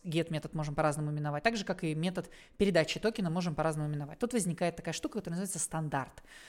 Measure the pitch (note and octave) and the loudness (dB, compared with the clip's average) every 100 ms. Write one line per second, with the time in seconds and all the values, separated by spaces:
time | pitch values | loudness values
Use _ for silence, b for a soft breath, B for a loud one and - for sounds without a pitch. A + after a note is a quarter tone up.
0 | F3+ D#3+ E3 D#3 D#3 D#3 D3 D3 D#3 D3 | -2 0 0 -2 -4 -2 -2 2 2 2
1 | D3 D3+ D3 D3 A#3 A3+ G3 F3+ E3 D#3 | -2 -2 -2 2 2 2 0 -2 0 0
2 | F3+ F3+ - B B - G3+ F3 D3+ D#3 | 0 -2 -6 B B 2 6 6 4 2
3 | A3 A3+ F3 F3 F3 D3+ D#3 D3+ D3+ D3 | 0 0 0 0 0 2 0 0 -2 -2
4 | C#3+ D#3+ A#3+ B3 F3+ E3+ F3 E3+ - - | -6 -4 0 0 0 0 0 -2 -4 -4
5 | D4+ A3 - E3+ G3 D#3+ - E3 D3+ C#3 | -4 -4 -4 -4 -4 -4 -2 -2 -2 -2
6 | B2 - - B | -4 -10 -20 B